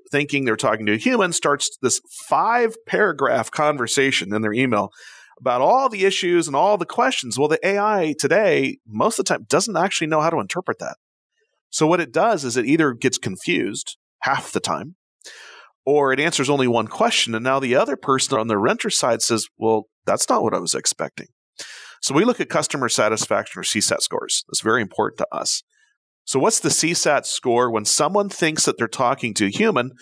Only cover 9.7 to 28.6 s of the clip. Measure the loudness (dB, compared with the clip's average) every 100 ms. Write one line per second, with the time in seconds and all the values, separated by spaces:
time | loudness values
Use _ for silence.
9.7 | 0 -2 -2 0 0 2 0 -4 -6 -6
10.7 | -6 -6 -12 _ _ _ _ _ _ _
11.7 | 0 2 2 0 0 2 2 0 0 2
12.7 | 4 2 2 -2 -2 -6 -6 -2 -2 -2
13.7 | -6 -10 -14 _ -8 -4 -2 -2 -6 -4
14.7 | -6 -8 -16 _ _ -20 -20 -20 -20 -20
15.7 | _ 0 2 2 2 0 0 0 2 2
16.7 | 2 0 0 0 2 0 -2 0 0 2
17.7 | 2 2 -2 0 0 0 0 0 2 2
18.7 | 0 -2 0 0 0 0 0 -2 -4 0
19.7 | 0 -2 _ -2 0 2 0 2 -2 -2
20.7 | -4 -4 -4 -6 -10 -20 _ _ -18 -16
21.7 | -16 -20 -8 -2 2 2 0 -2 -2 -2
22.7 | -2 -2 2 2 0 0 -2 -2 -8 -4
23.7 | -2 0 0 -2 -4 -4 -6 -4 -4 0
24.7 | 0 -2 -2 -4 -2 -6 -6 -4 -6 -6
25.7 | _ _ _ _ _ -4 0 2 0 0
26.7 | 0 0 0 2 0 0 -6 0 2 2
27.7 | 0 0 0 2 2 -2 0 -2 0